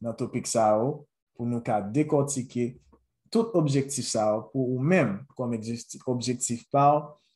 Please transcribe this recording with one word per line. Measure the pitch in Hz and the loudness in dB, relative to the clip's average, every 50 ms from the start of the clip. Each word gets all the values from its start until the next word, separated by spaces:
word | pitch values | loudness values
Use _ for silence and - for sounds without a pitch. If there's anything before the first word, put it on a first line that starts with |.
nan | 113 117 113 - | -10 -8 -6 -6
topik | 123 110 - 120 - - | -8 -6 -6 -6 -4 0
sa | - 117 110 107 107 | 2 4 4 4 4
yo, | 107 117 139 151 143 - _ _ _ _ _ _ - | 4 2 0 -2 -6 -10 _ _ _ _ _ _ -8
pou | 120 120 | -4 -4
nou | 120 117 117 | -4 -2 -2
ka | 127 110 104 | -2 -2 -2
dekòtike | 98 101 110 147 151 151 156 143 143 143 - 131 120 - - 123 123 120 - - _ _ _ _ _ _ _ _ _ _ | -2 0 0 0 0 2 2 2 2 0 -2 -6 -6 -4 -4 -4 -2 -4 -4 -10 _ _ _ _ _ _ _ _ _ _
tout | - 226 226 226 - | 0 0 0 2 2
objektif | 175 156 143 135 139 135 139 - 127 - - | 2 2 2 2 0 0 0 -4 -6 -6 -4
sa | - 110 107 107 | -2 0 2 2
yo, | 107 113 110 - | 2 0 -2 -4
pou | - 135 131 123 127 | -4 -2 -2 -2 -2
ou | 127 | 0
menm | 131 160 190 180 135 107 98 98 - - _ - | 2 2 4 4 4 2 -2 -4 -10 -12 _ -6
kòm | 123 120 117 | -4 -4 -4
objekti-, | 107 107 113 117 113 - - - - - 131 | -4 -4 -6 -8 -8 -10 -14 -18 -8 -6 -4
objektif | 127 120 113 127 123 123 - - 120 117 - _ | -4 -2 -2 -4 -4 -2 -4 -4 -4 -6 -4 _
pa | - 139 143 143 147 | 2 4 6 6 4
ou, | 151 151 - - _ _ _ _ | 4 0 -6 -14 _ _ _ _